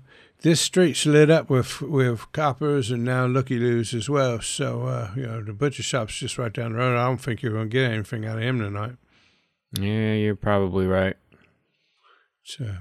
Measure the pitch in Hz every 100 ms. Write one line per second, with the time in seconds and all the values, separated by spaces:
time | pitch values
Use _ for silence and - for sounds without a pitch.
0 | - - - _ 156 165 - 185 180 -
1 | 151 147 151 160 - 131 120 - 143 143
2 | 127 117 - - 151 131 151 143 110 123
3 | 120 127 127 131 131 123 120 120 110 120
4 | 104 143 131 117 - - 135 120 127 123
5 | 110 110 123 113 107 104 143 - 113 139
6 | 107 - 123 - 120 104 117 113 127 120
7 | 123 123 - 107 120 107 110 127 127 110
8 | 98 117 110 110 117 127 101 101 110 127
9 | _ _ _ _ _ _ _ - 98 107
10 | 110 107 107 101 107 101 98 92 92 92
11 | 95 - _ _ _ _ _ _ _ _
12 | _ _ _ _ - - 120 92